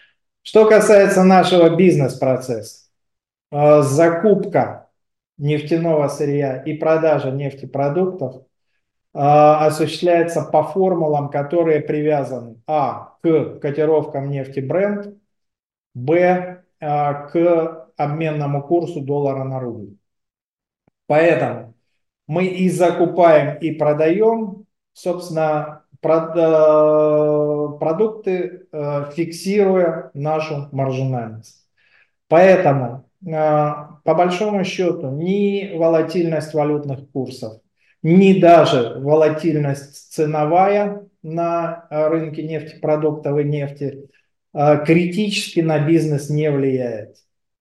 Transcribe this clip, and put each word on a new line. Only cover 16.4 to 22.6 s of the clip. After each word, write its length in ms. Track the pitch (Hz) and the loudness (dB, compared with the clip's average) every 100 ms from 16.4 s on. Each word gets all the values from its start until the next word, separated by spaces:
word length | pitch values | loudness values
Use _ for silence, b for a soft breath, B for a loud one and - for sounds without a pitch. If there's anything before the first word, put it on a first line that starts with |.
| 180 - _ - | -4 -14 _ -12
э, 40 | |
к 1040 | 151 147 143 143 - 170 170 170 165 - - - | -6 -2 -2 -4 -6 0 2 2 -2 -8 -16 -8
обменному 640 | 147 151 160 151 143 143 | -6 -4 -6 -4 -4 -6
курсу 380 | 139 170 160 156 | -2 -2 -2 -8
доллара 440 | 131 143 139 131 | -6 -4 -4 -4
на 140 | 131 131 | -8 -8
рубль. 380 | 123 104 101 - _ _ _ _ _ _ _ _ _ _ - | -10 -12 -16 -20 _ _ _ _ _ _ _ _ _ _ -2
Поэтому 680 | 147 170 143 131 117 - _ _ _ _ _ - | 2 4 2 -2 -6 -14 _ _ _ _ _ -6
мы 200 | 160 185 | -2 -2
и 220 | 185 | 0